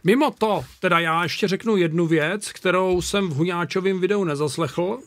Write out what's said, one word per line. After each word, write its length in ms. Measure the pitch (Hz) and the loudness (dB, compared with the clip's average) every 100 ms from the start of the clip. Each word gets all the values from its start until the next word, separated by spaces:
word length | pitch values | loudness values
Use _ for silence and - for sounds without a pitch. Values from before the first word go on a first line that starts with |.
Mimo 280 | 170 247 294 | 2 4 2
to, 340 | - 220 180 127 - | 0 0 0 -4 -4
teda 200 | 185 170 | 0 2
já 240 | 165 165 | 2 0
ještě 240 | 170 - 190 | 0 -2 -2
řeknu 300 | 196 226 202 | -2 0 2
jednu 300 | 170 160 165 | 2 0 2
věc, 440 | 160 151 208 - | 2 0 -2 -8
kterou 500 | - 190 185 185 180 | -4 0 2 2 0
jsem 280 | 170 202 190 | 0 -2 0
v 60 | 135 | 0
Huňáčovým 640 | 175 175 170 190 190 185 | 0 0 -2 -2 0 0
videu 240 | 180 208 | 0 0
nezaslechl 760 | 175 143 147 147 156 - 180 240 | -2 -2 -2 -2 -4 -2 -4 -4